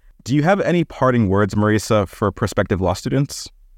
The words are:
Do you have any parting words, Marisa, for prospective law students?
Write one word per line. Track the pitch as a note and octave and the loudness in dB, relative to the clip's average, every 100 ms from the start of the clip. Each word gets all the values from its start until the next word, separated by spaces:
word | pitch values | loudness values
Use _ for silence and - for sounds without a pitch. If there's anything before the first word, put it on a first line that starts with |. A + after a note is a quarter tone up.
| - _ | -20 _
Do | - C#3+ | -4 0
you | |
have | D#3 G3+ | 2 2
any | - F3 | 2 0
parting | D#3+ - C3 A#2+ G2 | -2 0 0 2 2
words, | G2 G#2 | 2 2
Marisa, | G#2 G#2 G#2+ - G#2+ F#2+ | 2 2 2 2 0 0
for | - G#2 | -2 -4
prospective | - G#2+ - G2 F2+ | -2 -4 -2 -2 0
law | F2+ | 0
students? | F2+ - C3+ C#3+ - - - - | -2 -2 -2 -2 -6 -16 -20 -20